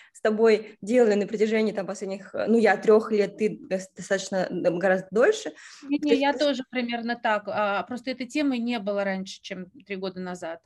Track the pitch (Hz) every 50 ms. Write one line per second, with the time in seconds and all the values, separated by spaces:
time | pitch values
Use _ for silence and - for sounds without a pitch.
0 | - _ _ - - 220 220 208 226 226 220 208 214 - - - - 196 240 254
1 | 240 214 202 202 202 180 226 185 214 220 226 220 220 214 185 208 190 - 196 -
2 | 208 190 190 196 196 - - - - - 226 233 214 208 190 202 - 220 214 214
3 | 214 - 220 202 202 196 202 - 214 208 170 - - - 185 190 185 - _ -
4 | 180 - 196 190 190 - 202 185 180 - - 175 - 180 170 180 185 190 185 190
5 | 185 - 190 214 262 403 427 - - - - - - - - - 285 269 285 294
6 | 302 294 285 269 277 277 294 - 302 285 269 233 262 - - 254 240 240 240 233
7 | 226 233 240 233 - 233 214 208 208 208 - 208 214 202 202 196 180 - 247 240
8 | - 262 254 254 262 247 - 302 302 277 262 240 226 240 240 233 196 202 202 202
9 | 196 196 190 190 190 190 - - - - 196 185 185 185 - - 185 - 202 190
10 | 190 190 185 185 185 180 180 175 175 160 165 - -